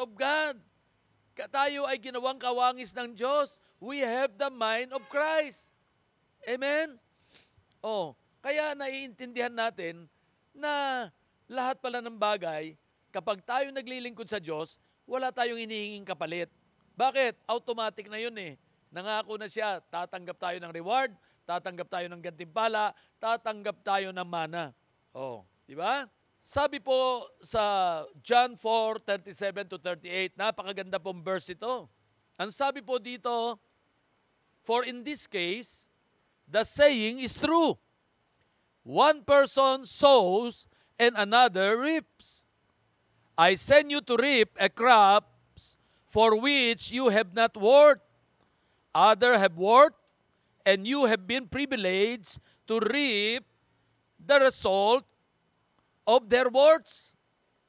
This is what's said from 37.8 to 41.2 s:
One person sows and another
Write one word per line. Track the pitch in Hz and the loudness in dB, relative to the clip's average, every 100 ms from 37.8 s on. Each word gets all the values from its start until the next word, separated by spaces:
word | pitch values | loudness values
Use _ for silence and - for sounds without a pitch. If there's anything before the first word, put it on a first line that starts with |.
| _ _ _ _ _ _ _ _ _ _ 117 | _ _ _ _ _ _ _ _ _ _ -6
One | 156 285 302 226 | 2 4 4 4
person | 285 269 269 269 269 247 | 4 4 2 2 0 -6
sows | - 285 262 180 196 240 - _ _ _ - | 4 6 8 6 0 -2 -8 _ _ _ 2
and | 240 | 2
another | 214 | 2